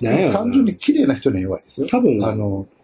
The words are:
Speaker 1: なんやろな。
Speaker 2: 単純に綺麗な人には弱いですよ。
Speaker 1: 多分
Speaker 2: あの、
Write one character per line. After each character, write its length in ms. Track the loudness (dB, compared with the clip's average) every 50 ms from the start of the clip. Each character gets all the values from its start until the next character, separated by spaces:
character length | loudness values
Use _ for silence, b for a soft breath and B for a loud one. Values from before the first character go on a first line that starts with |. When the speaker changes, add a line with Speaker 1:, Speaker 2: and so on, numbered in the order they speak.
Speaker 1:
な 140 | -2 0 0
ん 40 | 2
や 80 | 2
ろ 60 | 2 0
な。 60 | 0
Speaker 2:
単 120 | 0 2 2
純 120 | 2 2
に 120 | 2 0
綺 160 | -2 -2 0 2
麗 120 | 2 2
な 80 | 0 0
人 160 | 0 -2 -2
に 60 | -2
は 60 | -2
弱 180 | -2 -4 -6 -8
い 40 | -10
で 60 | _ _
す 60 | -8
よ。 60 | -4
Speaker 1:
多 120 | -2 0 2
分 260 | 2 2 2 2 0
Speaker 2:
あ 80 | -2 -2
の、 340 | -2 -4 -4 -4 -6 -8 -12 _ _